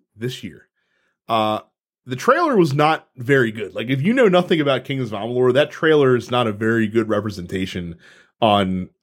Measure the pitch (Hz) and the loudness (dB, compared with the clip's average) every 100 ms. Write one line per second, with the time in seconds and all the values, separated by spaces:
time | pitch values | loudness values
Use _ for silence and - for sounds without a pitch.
0 | _ 101 123 127 95 73 _ _ _ _ | _ -12 -10 -10 -16 -18 _ _ _ _
1 | _ _ - 113 107 107 - _ _ _ | _ _ -4 -2 -2 -4 -8 _ _ _
2 | 123 127 - 311 320 220 160 143 151 156 | -12 -4 0 2 2 2 2 2 0 0
3 | - - 117 135 113 110 95 131 117 135 | -6 -8 0 2 2 -4 -10 -8 -4 -2
4 | 170 262 220 180 180 165 143 127 - 135 | 0 2 4 4 2 0 0 -2 -4 -6
5 | 117 104 113 123 127 127 151 - 160 151 | -6 -6 -4 2 4 4 0 0 2 4
6 | 131 123 117 123 113 104 113 117 107 113 | 4 2 0 -2 -2 -2 0 0 0 0
7 | 107 104 107 95 87 95 92 95 85 82 | 0 -2 -4 -8 -8 -6 -6 -8 -10 -14
8 | - _ _ - 113 101 95 92 87 _ | -20 _ _ -2 2 2 0 -4 -6 _